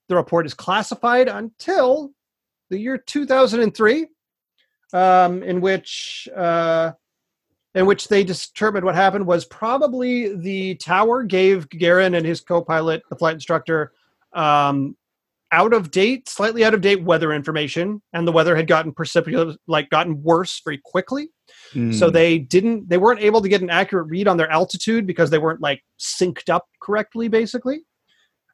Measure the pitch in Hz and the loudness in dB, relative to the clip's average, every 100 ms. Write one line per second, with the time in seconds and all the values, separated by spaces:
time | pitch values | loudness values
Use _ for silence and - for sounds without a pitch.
0 | - 180 - 170 151 - - 202 214 226 | -2 -2 0 -2 -2 -6 -4 -4 -4 -4
1 | 240 247 254 202 226 - - 381 254 294 | 2 2 2 -2 -10 -10 -2 2 2 0
2 | 277 _ _ _ _ _ - 190 233 269 | -4 _ _ _ _ _ -10 -8 -6 -8
3 | - 294 277 262 254 226 220 - 214 294 | -6 -6 0 2 4 2 0 2 2 2
4 | 320 _ _ _ _ _ _ _ _ 180 | -4 _ _ _ _ _ _ _ _ 2
5 | 185 185 180 180 190 180 190 190 - - | 4 6 4 0 -4 -2 0 -2 -6 -12
6 | - - - 196 170 170 165 165 165 160 | -12 -14 -12 -4 -2 0 0 0 -2 -6
7 | _ _ _ _ _ _ _ 190 190 196 | _ _ _ _ _ _ _ 0 2 2
8 | - 202 185 180 - - 214 202 185 170 | 2 0 0 -4 -10 -4 -2 0 0 2
9 | 190 202 180 175 - - 226 269 294 254 | 2 2 0 -2 -4 -8 -4 0 -2 -2
10 | 247 247 214 196 175 190 190 185 - 180 | -2 -2 -4 -6 -6 -6 -6 -8 -2 0
11 | 226 247 220 185 190 196 147 165 170 180 | 2 0 0 2 4 2 -2 -2 2 4
12 | 190 175 160 165 - 170 165 160 160 160 | 4 2 -2 -4 -2 -2 0 -2 0 -4
13 | - - 160 160 139 165 - 160 147 _ | -6 -4 -2 -2 -2 -2 -2 -4 -4 _
14 | _ _ _ - 156 147 143 143 139 - | _ _ _ -2 2 2 2 0 -4 -10
15 | _ _ _ _ - 160 214 233 165 180 | _ _ _ _ 0 2 4 2 0 0
16 | 208 262 - - 214 226 220 214 190 202 | 0 0 -8 -4 -2 2 2 2 2 2
17 | 175 160 160 151 143 156 147 165 185 208 | 2 2 0 -2 -4 -4 -4 -4 -4 -6
18 | _ 170 170 160 160 160 160 160 160 - | _ -4 2 2 4 2 2 2 0 -8
19 | 160 170 160 170 165 156 - 156 143 156 | -4 -2 0 -2 -2 -6 -4 -2 0 0
20 | 175 151 156 165 180 - 160 143 _ 180 | 0 -2 2 2 0 -10 -10 -12 _ -6
21 | - 269 311 _ _ _ - - 117 110 | -4 -8 -8 _ _ _ -10 -4 -2 2
22 | 170 165 170 165 131 180 226 226 190 180 | 4 4 4 2 0 0 2 -2 -2 2
23 | 214 220 208 220 196 196 180 170 190 190 | 2 2 2 2 2 0 0 -2 0 -2
24 | 160 175 202 175 160 160 185 - - 226 | -4 -2 0 2 2 0 -2 -4 -2 -2
25 | 190 170 151 156 160 165 147 135 _ - | -2 0 0 0 0 -2 -4 -6 _ -14
26 | - - 180 151 - 170 - - - 214 | -10 -4 -4 -4 -2 -2 -4 -14 -6 -4
27 | 208 226 233 220 226 247 247 302 - _ | -4 -6 -2 -2 -2 -6 -6 -8 -12 _
28 | _ _ _ _ _ | _ _ _ _ _